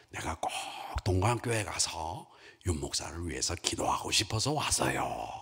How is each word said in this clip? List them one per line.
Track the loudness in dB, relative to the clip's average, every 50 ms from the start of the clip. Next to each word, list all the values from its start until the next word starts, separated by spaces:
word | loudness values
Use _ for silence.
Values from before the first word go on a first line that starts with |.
| -18 _
내가 | -10 -6 -4 -4 -4
꼭 | -4 -4 -4 -4 -4 -6 -8 -8 -10 -8 -6 -6 -2 0
동광교회 | 2 4 6 6 4 4 2 0 0 0 0 0
가서 | -2 0 0 0 0 0 -4 -4 -4 -6 -8 -10 -14 -18 -20 -20 -20 -18 -6 -2
윤 | 0 0 0
목사를 | 0 -2 -4 -4 -4 -4 -6 -6 -4 -4
위해서 | -2 -2 -2 -2 0
기도하고 | 0 0 0 0 2 2 2 0 0 0 2
싶어서 | 4 4 4 4 2 0 2 2 2
왔어요. | 2 2 2 2 2 4 2 2 0 0 -2 -2 -4 -4 -6 -8 -8